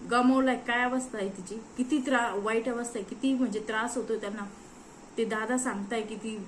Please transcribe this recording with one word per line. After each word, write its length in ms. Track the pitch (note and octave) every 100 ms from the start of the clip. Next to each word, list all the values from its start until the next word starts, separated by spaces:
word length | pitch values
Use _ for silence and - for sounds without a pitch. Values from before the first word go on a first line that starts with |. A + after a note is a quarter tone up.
| -
गमावलाय. 460 | A#3+ B3+ C4 C4 B3
काय 280 | - A#3+
अवस्था 340 | B3 B3+ B3+ G#3+
आहे 100 | G3
तिची, 260 | F#3+ F3+ A3 - -
किती 220 | B3 D4+ C4+
त्रा-, 280 | B3+ A#3
वाईट 340 | A3 G#3 A3+ B3+
अवस्था 300 | A#3+ A#3 A3+
आहे, 60 |
किती, 300 | F#3+ - C4+
म्हणजे, 300 | C4 A#3+ G#3 G#3+
त्रास 280 | G#3+ A#3+ B3+
होतोय 220 | G#3+ A3
त्यांना. 260 | G#3 G#3 G3+ - - - - - - -
ते 60 |
दादा 340 | G#3+ G#3+ A3+ B3
सांगताय 440 | B3 G3+ G3 A#3
की 120 | G#3+
ती, 300 | A3 A3+ G#3+